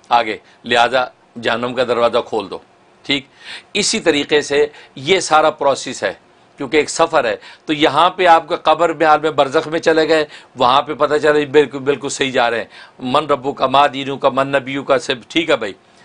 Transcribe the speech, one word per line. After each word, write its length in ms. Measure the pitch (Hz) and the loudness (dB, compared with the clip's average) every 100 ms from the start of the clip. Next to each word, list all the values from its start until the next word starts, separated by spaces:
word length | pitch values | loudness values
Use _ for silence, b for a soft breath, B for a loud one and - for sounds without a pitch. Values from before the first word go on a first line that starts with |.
| - | -2
आगे, 280 | 120 110 101 _ b 117 | 0 0 -6 _ b -2
लिहाजा 440 | 120 120 127 123 - _ 120 | 2 2 0 -4 -8 _ -8
जहन्नम 340 | 117 117 123 | -4 -4 -4
का 120 | 123 | -2
दरवाज़ा 360 | 123 117 117 117 | -2 0 0 0
खोल 260 | 110 110 98 | -2 -6 -6
दो। 140 | 85 - _ _ _ | -10 -16 _ _ _
ठीक 240 | - 139 - B B B B 202 | -8 -8 -8 B B B B -4
इसी 240 | 196 220 | -4 -2
तरीके 400 | 170 143 139 151 | 0 0 0 -2
से 280 | 139 143 143 - B - | 0 0 -2 -4 B -8
ये 200 | 135 190 | -2 0
सारा 280 | - 156 156 | 2 2 2
प्रोसेस 500 | - 139 131 143 117 | 0 0 -2 -4 -6
है, 140 | 101 85 _ _ _ - | -6 -6 _ _ _ -12
क्योंकि 200 | 139 151 | -2 0
एक 120 | 135 | 0
सफ़र 360 | - 165 160 120 | 0 0 2 0
है। 120 | 98 B B - | -2 B B -6
तो 40 | |
यहाँ 360 | 151 151 139 180 180 | 0 0 2 2 2
पे 60 | 175 | 4
आपका 300 | 165 156 165 | 4 2 -2
कब्र 300 | 160 156 170 | 0 2 0
में 120 | 151 156 | 2 2
हाल 140 | 151 | 2
में 140 | 156 143 | 2 0
बरज़ख 320 | 135 151 156 | 0 0 -2
में 100 | 160 | -2
चले 260 | 170 156 156 | 0 2 2
गए, 200 | 160 151 B B 123 | 0 -2 B B 0
वहाँ 240 | 123 139 | 2 2
पे 120 | 147 147 | 0 -2
पता 220 | 147 151 | 0 2
चला 260 | 151 151 143 | 2 2 2
बिल्कुल, 300 | 147 135 135 | 2 2 0
बिल्कुल 280 | 135 143 135 | -4 -4 -4
सही 200 | - 139 | -4 -2
जा 180 | 127 120 | 0 0
रहे 120 | 117 | -2
हैं। 80 | 95 B B B | -6 B B B
"मन 220 | 127 139 151 | -4 -2 0
रब्बू 260 | 139 135 | -2 -4
का, 160 | 127 135 | -4 0
मा 180 | 135 143 | 2 2
दीनू 280 | 131 135 135 | 0 -8 -2
का, 140 | 139 | -2
मन 260 | 127 139 139 | 0 0 -2
नबियू 260 | 123 139 | -4 -6
का", 160 | 127 135 | -2 -2
सब 220 | - 131 104 | -2 -6 -6
ठीक 200 | 165 156 | -4 -2
है 60 | 135 | -2
भाई, 180 | 107 87 _ b | -4 -12 _ b